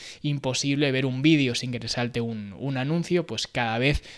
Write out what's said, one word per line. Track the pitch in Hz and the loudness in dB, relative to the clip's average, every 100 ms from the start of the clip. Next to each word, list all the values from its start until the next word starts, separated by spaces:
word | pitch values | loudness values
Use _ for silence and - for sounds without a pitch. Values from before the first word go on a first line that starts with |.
| - - | -18 -6
imposible | 147 143 135 120 143 139 143 | -4 -2 -2 0 0 2 2
ver | 131 131 | 2 0
un | 127 | 4
vídeo | 156 151 131 117 | 6 6 4 0
sin | 127 | -4
que | 117 | -4
te | 113 | -4
salte | - 120 120 | -2 -2 -2
un, | 117 110 101 95 | -2 -4 -8 -6
un | 139 131 | -4 -2
anuncio, | 139 170 165 175 160 | 0 0 0 0 0
pues | 110 - | -4 -4
cada | - 117 117 | -2 0 2
vez | 135 - - | 2 2 -2